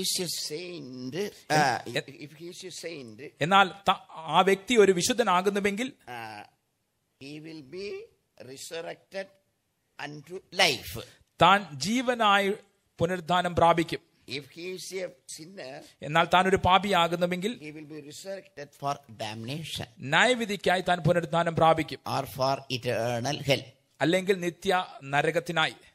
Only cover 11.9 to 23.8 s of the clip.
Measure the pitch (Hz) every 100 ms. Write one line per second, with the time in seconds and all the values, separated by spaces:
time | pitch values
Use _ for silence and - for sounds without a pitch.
11.9 | 240 247 240 214 202 196 214 - _ _
12.9 | - 170 185 160 180 180 165 165 170 165
13.9 | 143 - _ - 131 135 - 180 185 -
14.9 | 190 175 - - - 160 196 131 147 -
15.9 | _ 147 160 170 180 190 185 180 190 202
16.9 | 180 170 170 175 180 202 240 151 151 147
17.9 | 151 143 147 190 196 185 - 143 _ 143
18.9 | 139 - 107 110 110 113 151 147 - -
19.9 | - 127 160 220 247 220 202 190 180 180
20.9 | 175 160 175 165 165 170 165 160 160 147
21.9 | - - 131 135 143 131 135 - 127 123
22.9 | 110 117 120 127 147 139 123 - -